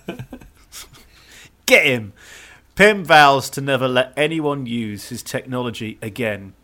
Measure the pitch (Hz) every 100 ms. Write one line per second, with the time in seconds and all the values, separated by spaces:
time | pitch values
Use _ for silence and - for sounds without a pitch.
0 | - 247 - 247 - _ _ - - -
1 | _ _ _ - - _ - 233 151 123
2 | 104 - - - - - _ - 202 208
3 | 151 156 143 139 131 - 139 135 131 127
4 | 127 - 156 160 147 143 123 117 110 104
5 | - 120 - 127 - 127 123 107 110 104
6 | 113 101 113 101 98 -